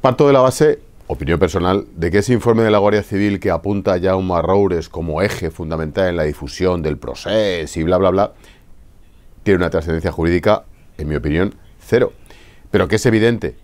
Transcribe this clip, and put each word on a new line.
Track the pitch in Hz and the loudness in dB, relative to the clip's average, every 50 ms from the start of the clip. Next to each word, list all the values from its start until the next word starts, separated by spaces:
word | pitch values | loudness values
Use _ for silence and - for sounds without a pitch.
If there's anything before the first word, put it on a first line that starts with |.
| - | 2
Parto | 131 123 - 147 143 | 0 2 4 4 4
de | 139 | 6
la | 135 | 6
base, | 127 131 127 - 151 151 143 - - - - - - - | 4 4 4 2 2 2 2 0 -6 -20 -20 -20 -12 -12
opinión | - - 73 69 87 82 | -10 -8 -2 -2 0 2
personal, | 92 85 87 95 85 90 95 101 - - - | 2 0 0 0 0 0 0 0 -2 -6 -8
de | 78 82 - | -6 -4 0
que | 80 104 | 0 0
ese | 101 - 123 | 0 2 0
informe | 113 - 117 117 110 | 0 2 2 2 2
de | 113 110 | 4 4
la | 107 104 | 4 4
Guardia | 98 104 104 104 98 | 4 2 2 0 -2
Civil | - 107 98 101 104 101 92 | -2 -2 0 0 0 0 -2
que | - 101 | -2 -2
apunta | 85 82 - 101 101 101 92 104 92 | -2 -2 -2 -4 -4 -2 0 0 0
a | 90 | 0
Jaume | 85 95 92 95 92 92 90 85 | 0 0 0 0 0 0 -2 0
Roures | 82 85 95 101 101 95 90 82 80 - | 0 2 2 2 2 2 0 -2 -6 -8
como | - 85 82 82 76 80 | -10 -10 -8 -6 -2 -2
eje | 95 110 - - - 82 | -2 -2 -2 -4 -8 -8
fundamental | 80 - 87 78 80 80 80 78 73 95 95 92 | -8 -8 -8 -6 -6 -6 -6 -4 -2 -2 -2 0
en | 87 85 | 0 -2
la | 78 | -2
difusión | 76 76 - 73 71 - - 90 92 90 87 | -4 -4 -6 -12 -14 -8 -2 -2 0 0 0
del | 78 78 76 71 | -2 -4 -4 -6
procés | - - - - - 98 101 110 107 101 90 85 80 78 - 87 | -8 -12 -12 -10 -8 -4 -2 0 0 0 -2 -4 -6 -8 -6 -4
y | 80 | -2
bla, | 80 92 90 | 0 2 2
bla, | 95 92 | 2 2
bla, | 90 95 101 - - - - - - _ - - - - - - - - - - - - - - - - - | 2 2 0 0 -4 -16 -20 -20 -20 _ -20 -20 -20 -20 -20 -20 -20 -20 -20 -20 -20 -20 -20 -20 -20 -8 0
tiene | 107 98 87 | 0 0 2
una | 87 82 | 2 0
trascendencia | 80 80 76 85 82 82 80 92 | -2 -4 -2 -2 -4 -4 -4 -4
jurídica, | 80 85 82 85 85 87 82 104 107 - - - - - - - - - | -4 -2 0 0 0 2 2 2 0 0 -2 -12 -20 -20 -20 -20 -14 -10
en | 78 73 | -8 -6
mi | 76 | -6
opinión, | 73 69 73 73 82 92 101 - - - - - - | -4 -2 -2 0 0 -2 -2 -4 -10 -20 -20 -20 -20
cero. | - - 110 117 123 - - - - - - - - - - - - - | -6 0 0 2 2 0 -4 -10 -20 -20 -20 -20 -20 -20 -20 -20 -18 -2
Pero | - 101 92 85 | 0 0 0 2
que | - 110 | 0 0
es | - | 2
evidente | 127 113 107 110 117 120 107 - 78 - - | 2 2 4 4 2 2 0 -4 -8 -10 -10